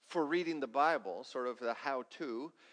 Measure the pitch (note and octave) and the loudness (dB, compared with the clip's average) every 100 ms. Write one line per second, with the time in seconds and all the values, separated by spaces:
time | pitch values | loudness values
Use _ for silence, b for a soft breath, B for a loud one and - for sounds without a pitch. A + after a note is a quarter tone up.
0 | _ F3 D3 E3+ E3 D#3 C3+ B2 D3+ D#3 | _ 0 2 2 2 -2 -2 4 4 4
1 | G2 F2 C3 C3 B2 A#2 A#2+ A2+ C#3+ C3 | 0 -6 -6 -4 -2 -2 -2 -2 -2 -2
2 | B2 - D3+ A2+ D3+ - b | -4 -8 -4 -4 -6 -12 b